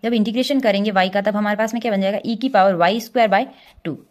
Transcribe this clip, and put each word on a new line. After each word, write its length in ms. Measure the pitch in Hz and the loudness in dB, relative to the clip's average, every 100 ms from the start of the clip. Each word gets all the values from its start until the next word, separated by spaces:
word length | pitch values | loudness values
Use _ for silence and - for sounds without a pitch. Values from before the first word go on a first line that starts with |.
जब 100 | 233 | -2
इंटीग्रेशन 460 | 233 214 220 254 277 | 0 0 0 0 0
करेंगे 320 | 254 202 208 | 2 0 0
y 160 | 196 190 | 0 0
का, 100 | 196 | 0
तब 140 | 202 208 | -2 -2
हमारे 220 | 208 208 | -2 -2
पास 160 | 220 | -2
में 80 | 233 | -2
क्या 100 | 233 | -2
बन 100 | 196 | -2
जाएगा? 180 | 190 202 | -2 -4
e 160 | - 226 | -4 -4
की 120 | 262 | 0
पावर 240 | 220 196 180 | 4 4 4
वाई 240 | 170 220 | 2 0
स्क्वायर 280 | 226 254 220 | -4 0 2
by 160 | 190 269 - - - - | 2 -2 -10 -20 -14 -12
टू। 120 | 139 _ | -12 _